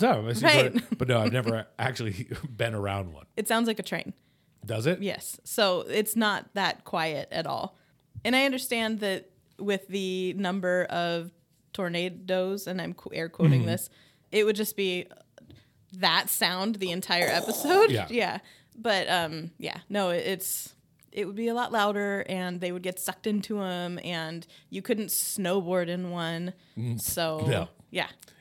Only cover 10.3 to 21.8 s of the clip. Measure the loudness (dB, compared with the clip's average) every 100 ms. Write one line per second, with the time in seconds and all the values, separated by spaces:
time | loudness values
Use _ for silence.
10.3 | 0 0 0 2 2 2 0 0 -2 -4
11.3 | -14 _ _ _ -6 -2 -2 -2 -4 -2
12.3 | 0 0 -2 -4 -6 -6 -8 -10 -6 -6
13.3 | 4 6 6 4 0 -4 -12 _ _ _
14.3 | 2 4 2 -2 0 -2 -2 -6 -16 _
15.3 | -20 -20 -20 _ _ _ 0 2 4 2
16.3 | 0 0 2 -2 -2 -2 -4 0 2 4
17.3 | 2 0 -2 4 6 8 6 0 0 0
18.3 | -2 -10 -20 _ -6 0 0 2 0 0
19.3 | -4 -10 -10 -10 -10 -4 0 2 0 0
20.3 | -2 -4 -6 -8 -16 _ _ _ -6 -6
21.3 | -2 -2 0 0 2